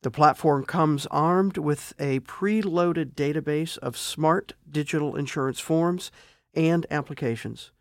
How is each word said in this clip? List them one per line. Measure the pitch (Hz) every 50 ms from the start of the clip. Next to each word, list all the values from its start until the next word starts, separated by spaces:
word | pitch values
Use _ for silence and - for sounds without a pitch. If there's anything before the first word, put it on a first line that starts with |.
The | - 131
platform | 113 - 151 151 131 - - 160 143 139 131
comes | - - 175 160 151 151 139 143 151
armed | - 147 156 170 175 185 196 196 180 190
with | 151 147 147 143 - - - -
a | 143 143 135 135
preloaded | 135 - - - 190 202 214 220 214 202 165 175 175 175 165 170 156 131 -
database | - 143 143 147 156 156 151 147 151 160 165 - -
of | - 127 113 -
smart | - - - - 156 156 165 190 - - - _ _ -
digital | 143 147 151 - - 156 147 147 -
insurance | - 143 131 - 151 135 135 127 -
forms | - - 160 160 165 175 180 180 - - _ - - - _ _ _ _ _
and | 165 160 160 170 175 165 -
applications | 151 147 139 - 147 - 151 123 117 117 - 113 117 - - - _ _